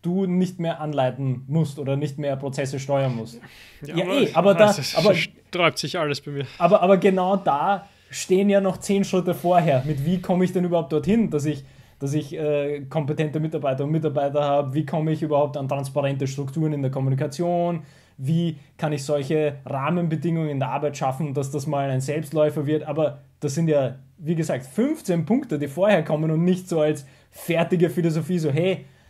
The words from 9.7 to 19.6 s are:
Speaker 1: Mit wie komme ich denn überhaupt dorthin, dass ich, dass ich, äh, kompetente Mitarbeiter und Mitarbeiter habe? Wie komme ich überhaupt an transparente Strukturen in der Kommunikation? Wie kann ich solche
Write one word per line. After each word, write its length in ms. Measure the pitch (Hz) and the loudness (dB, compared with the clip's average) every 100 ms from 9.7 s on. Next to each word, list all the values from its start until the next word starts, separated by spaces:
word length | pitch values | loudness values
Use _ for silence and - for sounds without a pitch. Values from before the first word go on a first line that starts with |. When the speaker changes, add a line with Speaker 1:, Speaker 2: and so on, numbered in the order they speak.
| 131 147 | 2 0
Speaker 1:
Mit 180 | 135 | -2
wie 160 | 135 185 | 0 -2
komme 240 | 180 180 | 0 2
ich 80 | 180 | 2
denn 120 | 185 | 0
überhaupt 280 | 180 170 160 | 0 0 0
dorthin, 380 | 151 143 226 180 | -2 2 2 2
dass 160 | 147 147 | 0 -2
ich, 180 | 139 - - - - | -4 -8 -20 -20 -10
dass 140 | 139 | -4
ich, 220 | 147 147 | -4 -4
äh, 480 | 160 151 147 143 147 139 | -4 -2 0 -2 -4 -4
kompetente 500 | 160 143 156 151 156 | -4 -2 -2 -2 -2
Mitarbeiter 440 | 160 160 139 131 | -4 -2 -2 -2
und 60 | 143 | 0
Mitarbeiter 540 | 156 151 139 143 143 | 0 0 0 0 0
habe? 300 | 143 143 135 | 2 2 0
Wie 100 | 147 | -2
komme 280 | 151 170 156 | -2 -2 0
ich 100 | 151 | 0
überhaupt 340 | 151 143 147 143 | 0 2 2 -2
an 100 | 135 | -4
transparente 600 | 139 135 147 139 139 135 | -4 -4 -2 0 0 -4
Strukturen 480 | 143 139 165 156 | -4 -6 -2 -2
in 80 | 147 | 0
der 80 | 131 | -2
Kommunikation? 920 | 135 135 135 151 - 175 175 175 170 - - _ - | 0 0 0 -2 -2 0 0 0 -2 -8 -20 _ -8
Wie 420 | 131 165 170 156 - - | -2 0 0 -4 -12 -6
kann 160 | 151 | -4
ich 100 | 147 | -4
solche 540 | 139 147 139 156 151 139 | -2 -2 0 0 0 -2